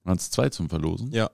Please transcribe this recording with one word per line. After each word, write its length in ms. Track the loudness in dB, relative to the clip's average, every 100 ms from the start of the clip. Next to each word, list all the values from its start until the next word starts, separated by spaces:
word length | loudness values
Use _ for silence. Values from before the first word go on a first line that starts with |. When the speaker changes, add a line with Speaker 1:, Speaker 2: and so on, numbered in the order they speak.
Speaker 1:
Waren's 280 | 0 0 0
zwei 180 | 0 0
zum 180 | 0 -2
Verlosen? 440 | 0 0 -2 -2
Speaker 2:
Ja, 180 | 0 0